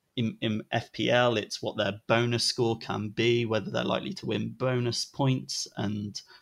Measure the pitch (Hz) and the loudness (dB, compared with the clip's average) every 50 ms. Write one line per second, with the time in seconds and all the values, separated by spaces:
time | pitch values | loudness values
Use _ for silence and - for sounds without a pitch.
0 | _ _ _ - 120 110 98 - - 117 107 107 - - - 113 - - - - | _ _ _ -2 -2 -2 -2 -2 -2 -2 -2 -2 -2 -2 -2 -2 -2 -4 -4 -2
1 | 117 120 120 123 123 120 117 110 101 - - - - 113 - - 104 101 101 107 | 0 4 4 6 6 4 4 2 0 -4 -8 -6 -6 -4 -2 0 0 0 -2 -4
2 | - - 117 113 120 120 120 117 - - - - 123 113 113 110 - - 101 104 | 0 2 2 4 4 2 2 0 0 0 2 2 2 2 2 0 -2 -4 -4 -4
3 | 104 107 104 - 113 117 120 120 120 110 110 110 104 - - - 120 - 110 113 | -4 -4 -2 2 2 4 4 4 2 0 0 -2 -2 -2 -2 -2 0 0 0 0
4 | - - - - - - 110 104 113 113 113 - 127 127 127 123 120 120 120 - | -2 -4 -8 -6 -4 -4 -2 -2 -2 -4 -4 -2 -2 0 0 0 0 0 -2 -2
5 | - - - - 139 131 127 131 135 - - - - - - - 113 101 107 104 | -4 -6 -2 0 2 2 2 2 -2 -4 -6 -6 -6 -6 -6 -4 -4 -2 -2 -4
6 | 104 104 101 - - - - - | -4 -6 -8 -10 -14 -16 -20 -20